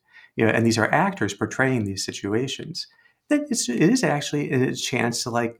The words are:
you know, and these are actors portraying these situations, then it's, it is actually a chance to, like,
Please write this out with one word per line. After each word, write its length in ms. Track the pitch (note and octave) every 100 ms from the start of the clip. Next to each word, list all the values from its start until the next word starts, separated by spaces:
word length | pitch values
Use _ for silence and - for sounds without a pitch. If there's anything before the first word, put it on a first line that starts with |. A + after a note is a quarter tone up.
| _ - - -
you 100 | A2
know, 60 |
and 140 | A#2 A2+
these 140 | A2
are 120 | A2
actors 420 | C#3+ G3 F#3 G2+ -
portraying 480 | A2 - C3 B2+ G2+
these 180 | G2
situations, 840 | - - G2+ A2 C3+ - - - - _ _ _ -
then 160 | D4 D4
it's, 180 | A#3 -
it 120 | A#3+ F3
is 120 | B3+
actually 460 | D#3+ D3 - D3 D3+
a 220 | C3+ C3
chance 480 | C3 - B2 A#2 A#2
to, 80 | B2
like, 280 | A#2 A#2 -